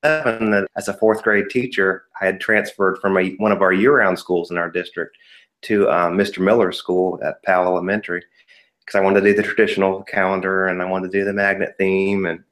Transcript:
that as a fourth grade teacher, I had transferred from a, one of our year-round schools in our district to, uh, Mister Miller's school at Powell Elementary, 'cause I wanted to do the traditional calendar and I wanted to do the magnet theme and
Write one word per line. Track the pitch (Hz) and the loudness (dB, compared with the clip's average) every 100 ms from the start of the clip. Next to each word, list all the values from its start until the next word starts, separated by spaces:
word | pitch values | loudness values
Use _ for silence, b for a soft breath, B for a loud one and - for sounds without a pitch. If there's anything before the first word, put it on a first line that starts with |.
that | 147 156 127 113 110 101 98 - | 2 0 0 -2 2 2 0 -6
as | 101 | -8
a | |
fourth | 98 110 110 | 0 2 2
grade | - 104 98 | 2 0 0
teacher, | 127 123 110 95 95 _ - | -2 -4 0 0 0 _ -4
I | 95 | -4
had | 95 | -2
transferred | - 107 101 - 98 82 | 0 0 -2 -2 -2 0
from | 101 95 | 0 0
a, | 92 90 | 0 -2
one | 107 | 0
of | 98 | 2
our | 95 | 2
year-round | 92 117 143 101 90 | 4 4 4 2 0
schools | - 90 85 | -2 -2 -2
in | 87 | -4
our | 85 | -4
district | 85 87 - 82 b b b b _ | -6 -8 -10 -12 b b b b _
to, | - 107 101 | -2 2 2
uh, | 82 87 | 2 2
Mister | 90 101 - | 2 0 0
Miller's | 92 117 95 90 | 2 4 2 -2
school | - 90 92 87 | -4 0 0 -2
at | - - | -6 -6
Powell | - 92 90 | 0 2 2
Elementary, | 90 90 104 101 87 - b b b b b - | 0 -2 -4 -4 -10 -10 b b b b b -4
'cause | 101 | 0
I | |
wanted | 95 101 | 2 4
to | 101 | 4
do | 104 | 2
the | |
traditional | 104 101 104 - 98 95 | 0 0 0 2 0 0
calendar | 98 101 95 95 95 95 95 | -6 -2 0 -2 -2 -2 -2
and | 90 | -2
I | 92 | -4
wanted | 92 92 | -4 -2
to | 98 | -2
do | 101 | -2
the | |
magnet | 101 98 98 98 - | 0 0 0 -4 -2
theme | 95 95 95 101 90 | 0 0 0 -2 -4
and | 82 _ | -6 _